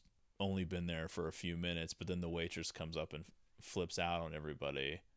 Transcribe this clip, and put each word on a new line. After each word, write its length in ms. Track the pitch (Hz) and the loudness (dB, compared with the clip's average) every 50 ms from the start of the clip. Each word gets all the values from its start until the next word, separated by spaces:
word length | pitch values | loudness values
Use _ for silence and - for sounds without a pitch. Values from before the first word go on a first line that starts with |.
| - - - _ _ _ _ - | -12 -20 -20 _ _ _ _ -2
only 240 | 98 98 95 95 92 | 0 2 2 2 2
been 240 | 82 92 87 87 87 | 2 0 0 0 0
there 200 | 85 80 80 80 | 0 0 -2 -2
for 200 | - - 82 80 | -2 0 0 0
a 40 | 80 | -2
few 220 | - - 87 85 85 | -2 -2 0 0 2
minutes, 360 | 87 87 87 85 82 82 - | 2 2 2 0 0 -2 -4
but 140 | - - 82 | -4 -2 -2
then 140 | 90 90 | 0 0
the 80 | 87 82 | 0 0
waitress 420 | 85 85 82 85 - 85 82 - | 2 2 0 0 0 -2 -2 -2
comes 260 | - - 80 80 82 80 | -4 -4 -4 -2 0 0
up 160 | 78 - - | 0 0 -2
and 120 | 76 82 - - - - - - - | -6 -8 -10 -14 -20 -20 -20 -20 -14
flips 380 | - - - 98 87 85 - - | -10 -4 0 0 0 2 2 2
out 220 | 87 85 85 85 | 4 4 4 4
on 120 | 85 80 76 | 2 0 -2
everybody. 680 | 76 76 76 73 69 71 71 69 69 67 69 78 90 - - - | -2 -2 -2 -2 0 0 0 2 2 2 0 0 -2 -6 -12 -20